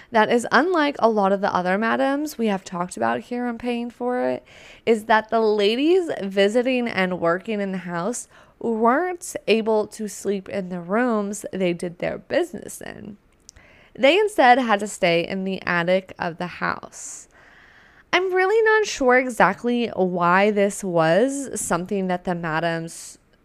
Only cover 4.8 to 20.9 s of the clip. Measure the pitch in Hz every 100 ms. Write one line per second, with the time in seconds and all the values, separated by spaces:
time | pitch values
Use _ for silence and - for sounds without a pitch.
4.8 | - 226 220 220 214 226 220 208 202 233
5.8 | 311 370 330 - 196 196 202 247 247 254
6.8 | 233 - 185 175 170 180 226 208 196 185
7.8 | 175 170 196 240 - - _ - 233 220
8.8 | 233 277 359 349 - - - 220 220 214
9.8 | 208 - 214 - 202 196 - 202 180 180
10.8 | 170 214 254 214 202 208 - 190 180 170
11.8 | 175 170 165 - - 302 339 - - -
12.8 | - - - 202 _ _ - - _ _
13.8 | _ - 262 370 415 330 247 247 233 202
14.8 | 208 - 175 170 - 190 190 190 - 175
15.8 | 170 190 190 - 175 165 175 - 175 -
16.8 | - - - - - _ - - - -
17.8 | _ _ _ 349 370 370 381 453 440 440
18.8 | 403 - 254 247 254 220 180 202 240 240
19.8 | 226 - 185 180 175 190 208 208 202 -
20.8 | 196